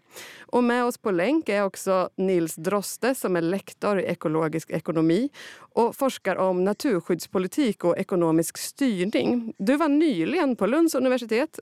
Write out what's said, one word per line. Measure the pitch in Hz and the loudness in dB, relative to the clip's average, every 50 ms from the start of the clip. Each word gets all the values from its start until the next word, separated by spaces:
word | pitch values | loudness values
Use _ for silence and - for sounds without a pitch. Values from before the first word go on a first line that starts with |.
| _ _ - - - - - - | _ _ -20 -20 -18 -18 -20 -20
Och | - - - 240 247 | -12 -2 0 0 2
med | 240 233 247 247 | 2 2 2 0
oss | 240 240 - | -2 -2 -4
på | - 226 | -2 -2
länk | 190 170 175 220 294 330 311 - | 0 0 2 2 2 0 0 0
är | 202 202 202 | 0 0 0
också | 190 - - - 190 190 185 180 - _ | 0 -4 -4 -2 0 2 2 0 0 _
Nils | - 185 190 190 175 165 160 - | -2 0 2 2 2 2 0 -4
Droste | - 160 190 196 208 190 - - - - 240 269 | -4 -4 -2 0 -2 -2 -4 -8 -4 -2 -2 -2
som | - - 220 185 | 0 -2 0 0
är | 170 | 0
lektor | 165 165 190 196 - - - - - 202 208 190 | 0 0 -2 -2 -6 -8 -12 -4 -2 0 0 0
i | - | 0
ekologisk | - 175 - - 170 156 160 165 156 151 160 - - | -2 -4 -2 -2 -2 0 0 0 0 -2 -4 -6 -4
ekonomi | - 160 - - 165 165 160 165 165 196 247 285 - - - - - | -6 -6 -4 -2 0 2 4 4 4 2 0 -2 -6 -10 -20 -18 -20
och | - - - - - 233 233 - | -20 -16 -6 0 0 0 0 0
forskar | - 277 262 - - - 196 180 | 0 -2 -2 -2 -2 -4 -2 0
om | - 190 190 185 180 185 | 0 2 0 2 2 2
naturskyddspolitik | 196 208 - - 294 214 170 - - 185 165 - - - 202 185 185 - - 294 226 196 - - | 0 0 0 0 0 0 0 0 -2 -4 -4 -4 -4 -2 -2 -2 -2 0 0 0 0 0 0 0
och | 175 170 - | 0 0 0
ekonomisk | 196 - 202 180 170 165 160 165 165 - - - | 0 -2 0 2 2 4 4 2 2 0 -4 -10
styrning. | - - - - 277 262 214 175 220 214 - 285 - - 240 247 226 226 - - | -10 -10 -4 -2 0 0 0 0 -2 -2 0 0 0 0 0 -2 -2 -6 -8 -4
Du | 196 202 269 | 0 0 2
var | 285 330 302 | 2 2 2
nyligen | 285 294 330 320 233 165 160 175 262 359 330 269 240 | 4 4 4 2 2 0 0 0 0 0 0 0 0
på | - 196 | 0 0
Lunds | 196 247 320 339 320 - | 0 2 4 2 2 2
universitet. | 269 254 262 254 254 247 220 226 220 285 - - - | 2 2 2 2 0 0 0 0 0 -2 -2 -6 -8